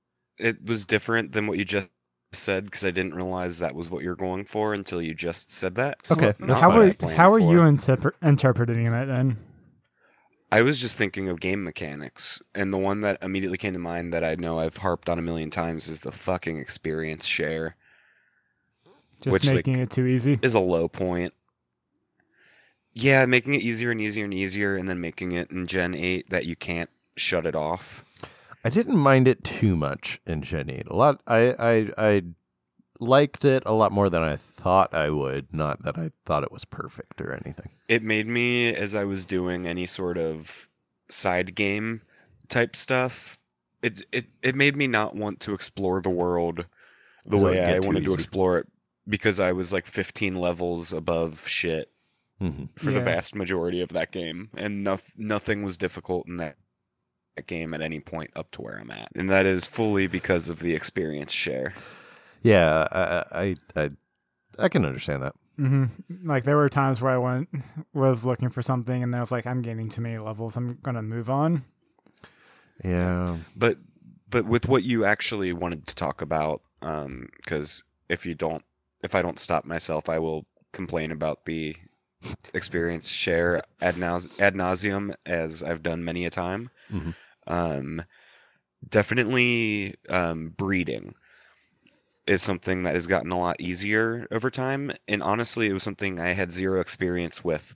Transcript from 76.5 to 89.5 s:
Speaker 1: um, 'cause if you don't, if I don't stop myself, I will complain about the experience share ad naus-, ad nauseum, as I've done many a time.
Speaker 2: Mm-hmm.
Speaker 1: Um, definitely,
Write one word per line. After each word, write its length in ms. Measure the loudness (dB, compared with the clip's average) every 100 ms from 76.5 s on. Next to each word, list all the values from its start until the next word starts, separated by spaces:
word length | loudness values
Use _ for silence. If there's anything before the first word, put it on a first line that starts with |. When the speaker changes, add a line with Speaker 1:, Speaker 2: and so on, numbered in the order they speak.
| -4 _ -14
Speaker 1:
um, 460 | -8 -8 -8 -12 -14 _ -6
'cause 380 | -4 -2 -4 -6 _ -6
if 160 | -6
you 120 | -6 -4
don't, 280 | -4 -4 -12 _ _ _
if 120 | -4 0
I 80 |
don't 160 | 0 -2
stop 260 | 0 -2 -2
myself, 420 | -4 -2 -2 -2
I 100 | -2
will 260 | -2 -4 -8 _ _
complain 380 | -10 -6 -4 -4
about 340 | -4 -4 -4 -6
the 300 | -6 -6 -10 -18 _ _ _ -16 -16 -10
experience 540 | -6 -4 -2 -2 -4 -4
share 540 | -4 0 2 2 0 -2 -4
ad 140 | -2 0
naus-, 320 | -2 -4 -4 0
ad 140 | 2
nauseum, 640 | 2 0 0 -2 -2 -6 -8 -4
as 380 | -4 -2 -4
I've 180 | -6 -4
done 220 | -4 -4 -4
many 180 | -4 -4
a 40 |
time. 400 | -4 -4 -6 -10 _ -10
Speaker 2:
Mm-hmm. 180 | -8 -8 -10 -14 _ -6
Speaker 1:
Um, 560 | -2 -2 -2 -6 -10 -12 _ _ _ _ _ _ _ -2
definitely, 1080 | 2 2 2 2 4 4